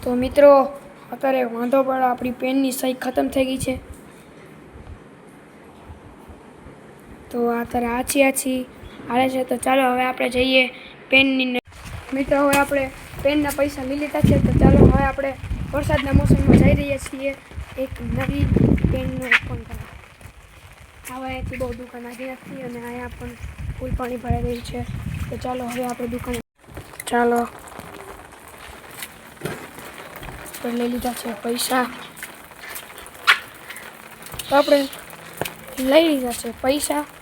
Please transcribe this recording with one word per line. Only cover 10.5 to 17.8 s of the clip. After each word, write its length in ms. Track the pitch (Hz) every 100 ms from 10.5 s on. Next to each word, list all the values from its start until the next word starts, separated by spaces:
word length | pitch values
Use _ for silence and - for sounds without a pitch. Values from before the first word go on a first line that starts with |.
| 262 254 - - - -
પેનની 480 | 262 269 262 254 247 - - - - -
મિત્રો, 260 | 269 277 277
હવે 140 | 285 277
આપણે 340 | 277 277 262 262 - -
પેનના 300 | 277 294 285 285
પૈસા 280 | 285 285
લઈ 140 | 262 285
લીધા 220 | 294 302
છે, 160 | 302 285
તો 140 | 269 -
ચાલો 200 | 269 277 269
હવે 180 | 269
આપણે 260 | 277 277 277 262 - - -
વરસાદના 420 | 269 285 302 277
મોસમમાં 460 | 277 277 - - -
જઈ 120 | -
રહ્યા 300 | - 285 269
છીએ 280 | - 269 277 269 - - -
એક 160 | -